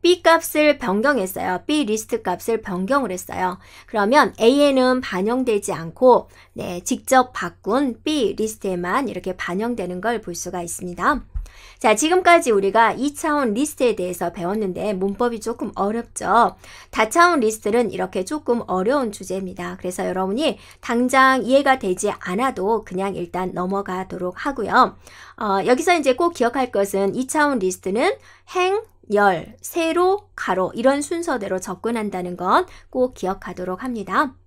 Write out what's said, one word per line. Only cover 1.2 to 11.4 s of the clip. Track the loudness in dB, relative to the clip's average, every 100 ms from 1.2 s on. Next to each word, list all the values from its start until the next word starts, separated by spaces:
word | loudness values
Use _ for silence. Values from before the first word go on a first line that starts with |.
| -2 -4 -4 -6 -2
B | -2 0
리스트 | -2 -4 -6
값을 | -4 -6 -4 -4
변경을 | -4 -6 0 0 -2
했어요. | -8 -8 -4 -4 -6 -16 -20 -8
그러면 | -2 4 4 2 4
A에는 | 4 6 4 4 2 2
반영되지 | -2 -2 -2 0 0 0 -2
않고, | -8 -8 4 6 6 4 -20 -20
네, | -10 -8 -8
직접 | -4 -6 4 4 4
바꾼 | -2 -8 -8 -2 0 0 -4
B | -4 0 0 0
리스트에만 | -4 -4 -6 -4 -2 -2 -2
이렇게 | -6 -8 -8
반영되는 | -6 -4 -4 -4 -6 -4
걸 | -4 -4
볼 | -6 -10
수가 | -8 -8
있습니다. | -8 -10 -10 -2 0 0 -4 -10